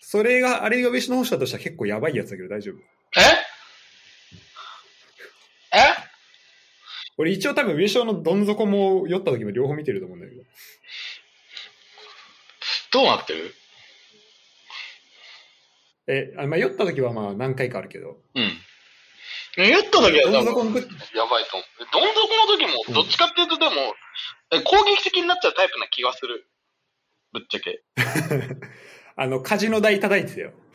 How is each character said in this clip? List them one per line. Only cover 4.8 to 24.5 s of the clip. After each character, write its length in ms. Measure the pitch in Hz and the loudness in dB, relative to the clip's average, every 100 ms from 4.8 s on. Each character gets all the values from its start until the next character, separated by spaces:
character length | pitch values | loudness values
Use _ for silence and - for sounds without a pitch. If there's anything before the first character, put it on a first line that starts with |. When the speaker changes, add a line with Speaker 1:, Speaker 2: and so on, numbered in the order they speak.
| - _ _ _ - _ _ _ _ 196 | -20 _ _ _ -20 _ _ _ _ 6
Speaker 2:
え？ 20 | 269 - - _ _ _ _ _ _ _ - - - - | 6 4 -8 _ _ _ _ _ _ _ -20 -18 -16 -4
Speaker 1:
俺 120 | 160 | -2
一 140 | 190 285 | 0 0
応 80 | |
多 80 | 285 | 0
分 120 | 247 151 | 0 2
上 120 | 202 | 2
昇 160 | 247 | 2
の 180 | 233 196 | 0 -2
ど 120 | 160 | 0
ん 100 | 190 208 | 2 2
底 200 | 208 214 | 0 2
も 400 | 202 190 190 160 | 2 2 2 0
酔 100 | 180 | -2
っ 40 | |
た 80 | 185 | 0
時 120 | 123 | -2
も 60 | 107 | -2
両 160 | 104 139 | -2 -2
方 80 | |
見 100 | 151 | -2
て 80 | 143 | -4
る 80 | 101 | -6
と 60 | 90 | -8
思 80 | |
う 40 | 90 | -16
ん 20 | |
だ 60 | 95 | -20
け 60 | |
ど。 80 | 123 - _ - - - - - - _ _ _ - - _ _ - - - - _ _ _ - - - | -20 -20 _ -20 -20 -20 -18 -16 -18 _ _ _ -20 -20 _ _ -20 -20 -20 -20 _ _ _ -8 -8 -2
Speaker 2:
ど 100 | 254 | 2
う 20 | |
な 120 | 226 151 | 4 2
っ 80 | - | -2
て 80 | |
る？ 200 | 80 85 - _ _ - - _ _ _ _ _ _ _ - - - _ _ - - _ _ _ _ _ _ - | -8 -8 -14 _ _ -20 -20 _ _ _ _ _ _ _ -16 -16 -18 _ _ -20 -20 _ _ _ _ _ _ -4
Speaker 1:
え、 260 | 139 139 - | -4 -4 -8
あ、 80 | 143 | -4
ま 80 | |
あ、 40 | 160 | 0
酔 100 | 233 | -2
っ 20 | |
た 160 | - 190 | -2 -4
時 160 | 135 | -2
は 100 | 123 | -2
ま 160 | 110 104 | -2 -6
あ 40 | |
何 200 | 101 131 | -4 -4
回 140 | 131 127 | -2 -4
か 100 | 98 | -6
あ 40 | |
る 60 | - | -12
け 100 | 92 | -16
ど。 200 | 85 - _ | -16 -18 _
Speaker 2:
う 60 | - | -4
ん。 180 | 110 - - _ _ _ _ - - - - - | -4 -4 -18 _ _ _ _ -20 -16 -16 -12 0
酔 220 | 190 349 | 4 4
っ 40 | |
た 80 | 403 403 | 4 6
時 180 | 220 151 | 6 6
は 100 | 135 | 6
多 0 | |
分 20 | |
Speaker 1:
ど 100 | 135 | 4
ん 40 | 233 | 2
底 180 | 240 | 0
の 80 | 226 | 0
時 160 | 202 - 156 - 110 | -2 -6 -16 -8 -4
Speaker 2:
や 100 | 113 | 0
ば 140 | 120 | 0
い 40 | |
と 120 | 113 95 | -2 -8
思 100 | - _ | -12 _
う。 60 | 120 | -2
ど 80 | - | 0
ん 20 | 415 | 2
底 220 | 427 427 440 | 2 2 2
の 100 | 415 403 | 4 4
時 80 | 196 190 - | 2 -2 -2
も 60 | |
ど 80 | 147 | 0
っ 60 | - | 0
ち 100 | - | 2
か 80 | 349 | 2
っ 80 | |
て 80 | 349 | 2
い 20 | |
う 40 | 339 | -2
と 100 | 320 | 0
で 80 | 311 | 0
も、 60 | 156 127 101 - - - - _ | 0 -4 -6 -14 -16 -16 -18 _